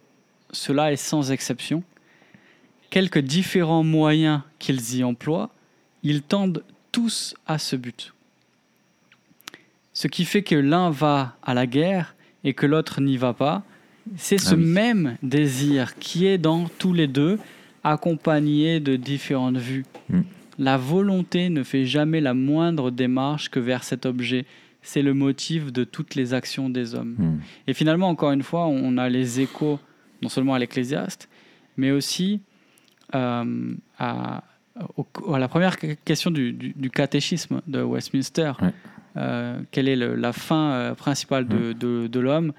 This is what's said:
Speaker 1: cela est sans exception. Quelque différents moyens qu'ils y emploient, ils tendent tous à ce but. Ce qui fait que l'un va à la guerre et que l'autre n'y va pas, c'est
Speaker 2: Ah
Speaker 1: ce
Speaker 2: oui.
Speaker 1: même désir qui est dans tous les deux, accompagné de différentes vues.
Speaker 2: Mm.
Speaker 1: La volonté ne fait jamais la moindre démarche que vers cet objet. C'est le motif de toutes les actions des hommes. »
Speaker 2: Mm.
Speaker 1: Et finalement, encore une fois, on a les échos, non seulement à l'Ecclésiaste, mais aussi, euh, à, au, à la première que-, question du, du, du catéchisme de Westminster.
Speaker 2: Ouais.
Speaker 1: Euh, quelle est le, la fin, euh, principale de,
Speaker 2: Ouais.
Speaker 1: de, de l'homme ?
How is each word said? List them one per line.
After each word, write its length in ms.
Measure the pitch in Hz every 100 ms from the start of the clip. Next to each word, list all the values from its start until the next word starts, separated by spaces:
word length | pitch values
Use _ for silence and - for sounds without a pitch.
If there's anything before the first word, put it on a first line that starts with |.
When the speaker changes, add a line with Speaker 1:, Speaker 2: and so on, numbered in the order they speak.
| _ _ _ _ _
Speaker 1:
cela 400 | - - 143 156
est 40 | 143
sans 360 | - 156 135
exception. 500 | 131 - 123 - 151 180 _ _ _ _ - _ _ _ _ -
Quelque 280 | 190 190 160
différents 640 | 135 160 185 190 160 165
moyens 600 | 160 156 156 156 156 147 - -
qu'ils 380 | - 135 117 127
y 80 |
emploient, 460 | 127 120 - 170 220 _ _ _ _ _
ils 200 | 147 147
tendent 400 | 143 202 196 165 - _ _
tous 420 | - 233 - - - -
à 120 | 156
ce 160 | -
but. 400 | 131 120 - - - _ _ _ _ _ _ _ _ _ _ _ _ - - _ _ _
Ce 140 | - 156
qui 180 | -
fait 180 | 170 208
que 120 | -
l'un 360 | 151 139 170 180
va 460 | 143 151 143 131 -
à 100 | -
la 140 | 123 127
guerre 480 | 135 170 190 160 - _ _
et 100 | 139
que 100 | 135 147
l'autre 340 | 156 160 -
n'y 160 | 139 127
va 160 | 123
pas, 300 | 113 139 190 - - _ _ - 180
c'est 200 | - 196
Speaker 2:
Ah 100 | 185
Speaker 1:
ce 40 |
Speaker 2:
oui. 100 | 165
Speaker 1:
même 520 | 165 180 233 220 147 120
désir 720 | 135 143 147 127 143 139 120 -
qui 280 | - 165 190
est 120 | 190
dans 300 | 156 165 170 -
tous 140 | 190
les 160 | 175 151
deux, 320 | 135 151 214 - - - _
accompagné 960 | 151 151 175 160 - 151 151 147 160 165
de 160 | 143
différentes 640 | 131 127 139 - 135 127 127
vues. 280 | 120 135 131 - -
Speaker 2:
Mm. 100 | 90 - - - -
Speaker 1:
La 180 | 135 135
volonté 720 | 127 180 202 190 165 175 180
ne 120 | 156
fait 200 | 127 135 131
jamais 340 | 143 151 160
la 140 | 139
moindre 560 | 127 135 151 170 160 127
démarche 600 | 123 127 127 135 151 -
que 80 | 131
vers 220 | 120 123
cet 220 | - 151 131
objet. 400 | 123 120 127 127 - - _
C'est 220 | - 151
le 100 | 143
motif 600 | 139 139 135 - 160 143
de 100 | 127
toutes 300 | 120 - 156
les 200 | 139 123
actions 360 | 127 - - 131
des 240 | 123 117
hommes. » 220 | 123 117 120
Speaker 2:
Mm. 200 | 82 76 76 - -
Speaker 1:
Et 80 |
finalement, 340 | 131 156 165 185
encore 220 | 160 151
une 120 | 139
fois, 220 | 131 170 170
on 280 | 135 131 123
a 120 | 127
les 320 | 123 127 123
échos, 400 | 135 - 151 143 - _ _ -
non 60 | 120
seulement 260 | - 131
à 40 | 131
l'Ecclésiaste, 680 | 120 135 123 151 - - - _ - _ _ -
mais 140 | 135
aussi, 500 | 139 139 - 185 208 - _ _ _ _ _ _
euh, 600 | 135 123 120 120 120 120 120 - -
à, 460 | 123 120 123 - - _ _ 240 190 -
au, 100 | - - -
à 40 | 139
la 100 | 127
première 300 | 165 185 -
que-, 180 | 156 151
question 260 | - 156 185
du, 220 | 156 120
du, 220 | 120 127 147
du 140 | 131
catéchisme 720 | - 139 143 - 170 - - 170
de 160 | 127
Westminster. 720 | 123 123 - 135 135 - 156 127
Speaker 2:
Ouais. 100 | 90 - - - - -
Speaker 1:
Euh, 440 | 131 123 120 123 135
quelle 180 | - 135
est 80 | 131
le, 180 | 120
la 180 | 120 120
fin, 400 | 123 - 160 151
euh, 220 | 131 120
principale 540 | 123 - 143 - 135 127
de, 80 | 110 117
Speaker 2:
Ouais. 60 |
Speaker 1:
de, 320 | 117 120 120 117
de 140 | 123
l'homme ? 320 | 127 151 165